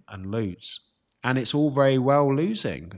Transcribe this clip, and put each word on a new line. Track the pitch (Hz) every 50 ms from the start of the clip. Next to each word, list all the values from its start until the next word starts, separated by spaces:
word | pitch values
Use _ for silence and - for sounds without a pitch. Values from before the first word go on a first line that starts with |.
| _ -
and | 101 95 92 98
lose. | 104 117 110 95 87 - - - - - _ _ _ _ _ _ _ _ -
And | 123 131 131
it's | 120 - -
all | 147 151 151
very | 131 139 139 135 135 131
well | 123 135 139 143 143 139
losing. | 139 143 165 202 226 208 - 110 82 65 78 87 -